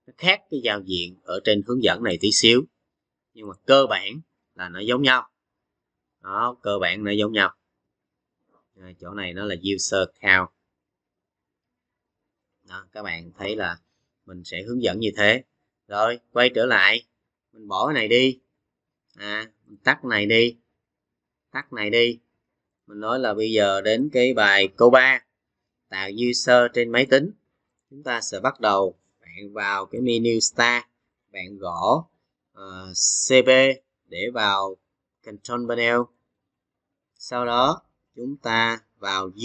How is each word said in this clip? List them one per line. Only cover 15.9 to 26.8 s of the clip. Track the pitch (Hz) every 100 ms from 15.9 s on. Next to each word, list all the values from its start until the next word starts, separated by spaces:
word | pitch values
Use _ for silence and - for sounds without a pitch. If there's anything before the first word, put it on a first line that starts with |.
| 101 110 120 _
quay | 120 123
trở | 113 123
lại. | 107 95 107 - _ _ _ _
Mình | 113 107
bỏ | 95 127
cái |
này | 143 110
đi. | 120 131 127 _ _ _ _ _ _ _
À, | - 101 107 110 _ _
mình | 104
tắt | 131 139
này | 131 110 104
đi. | 113 117 117 _ _ _ _ _ _ _ _ _
Tắt | 131 -
này | 117 104
đi. | 117 117 117 _ _ _ _ _ _ _
Mình | 104
nói | 107 127
là | 123
bây | 104 110
giờ | 110 101 98
đến | 104 113 147
cái | 127 123
bài | 117 104 98 98 -
câu | 120
ba. | 127 131 127 - _ _ _ _ _ _
Tạo | 95 98 104 120
user | 120 - 123 120
trên | 120